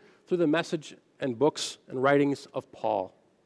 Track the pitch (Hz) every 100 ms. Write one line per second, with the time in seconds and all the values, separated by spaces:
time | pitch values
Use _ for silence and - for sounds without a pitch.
0 | - _ - 180 156 160 165 165 - -
1 | _ - 139 113 151 - - - - 104
2 | 135 143 143 135 - 135 - - 110 104
3 | 92 _ _ _